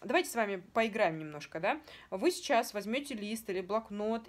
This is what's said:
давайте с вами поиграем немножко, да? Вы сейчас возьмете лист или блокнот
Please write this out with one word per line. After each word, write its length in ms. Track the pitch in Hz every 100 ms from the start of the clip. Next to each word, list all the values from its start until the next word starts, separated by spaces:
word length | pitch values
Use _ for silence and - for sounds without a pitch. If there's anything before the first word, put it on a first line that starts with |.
давайте 280 | - 311 320
с 40 |
вами 220 | 233 208 196 175
поиграем 440 | 240 226 214 190 160
немножко, 420 | 156 151 - 165
да? 200 | 190 311 - - -
Вы 200 | 190 285
сейчас 440 | 349 - 247 233
возьмете 400 | 208 196 247 285
лист 340 | 233 208 220 -
или 100 | 185
блокнот 680 | 185 214 220 208 214 226